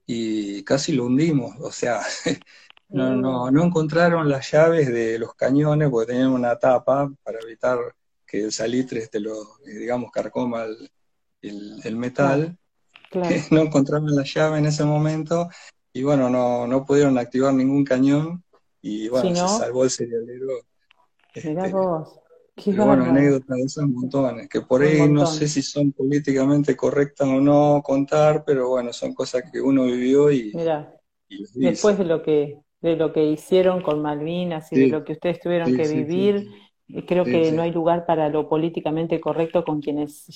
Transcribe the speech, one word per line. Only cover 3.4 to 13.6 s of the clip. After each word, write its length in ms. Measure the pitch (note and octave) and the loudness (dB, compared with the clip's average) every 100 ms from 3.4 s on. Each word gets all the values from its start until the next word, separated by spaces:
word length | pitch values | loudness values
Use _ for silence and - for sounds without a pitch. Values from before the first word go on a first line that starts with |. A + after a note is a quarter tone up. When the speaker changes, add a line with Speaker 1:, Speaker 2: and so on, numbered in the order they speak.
| B2+ | 2
Speaker 2:
Mm. 20 | |
Speaker 1:
no 120 | C#3+ | 4
encontraron 640 | F3 E3 D#3 E3 F3 E3+ D3 | 4 2 0 2 2 2 0
las 200 | C3+ - | -2 2
llaves 360 | D3+ E3 E3 C3+ | 4 6 4 2
de 260 | A#2+ A2+ A2+ | 0 -2 -2
los 160 | A2+ - | -6 -4
cañones 540 | B2+ C#3 D3+ D3+ D3 | 0 2 2 2 2
porque 220 | A#2 A2+ | 0 0
tenían 160 | B2 C3 | 0 0
una 260 | B2+ A#2+ A#2+ | 2 0 2
tapa 520 | C3+ A#2+ - C#3 C#3+ C#3 | 2 2 2 0 -2 -6
para 160 | - A2+ | -12 -12
evitar 380 | A2+ A2+ B2+ B2 - - _ _ _ | -12 -4 -2 -2 -4 -12 _ _ _
que 160 | G2+ | -6
el 80 | G#2+ | -4
salitre, 480 | G#2+ A#2 B2+ C3 A#2+ | -4 -2 -2 -2 -6
este, 200 | A2 A2 | -6 -8
lo, 140 | G#2+ A2 G#2+ _ - | -8 -10 -14 _ -18
eh, 120 | G#2 | -10
digamos, 320 | A2+ B2 A#2 | -6 -6 -6
carcoma 520 | A2+ G#2+ B2 B2 A#2 | -8 -6 -6 -4 -4
el, 260 | A2 A2+ - _ _ _ _ _ | -8 -10 -16 _ _ _ _ _
el, 380 | G2+ G#2 G#2 G#2+ | -16 -14 -14 -12
el 120 | A#2 A2 | -8 -6
metal. 600 | B2 C3+ C#3 C#3 E3 F3 | -4 0 2 2 -2 -8
Speaker 2:
Claro, 0 | _ _ _ _ _ | _ _ _ _ _
claro. 400 | F#3 F3 E3+ D3 | -4 -2 -2 2
Speaker 1:
<laughs> 20 | |
No 100 | D#3 | 2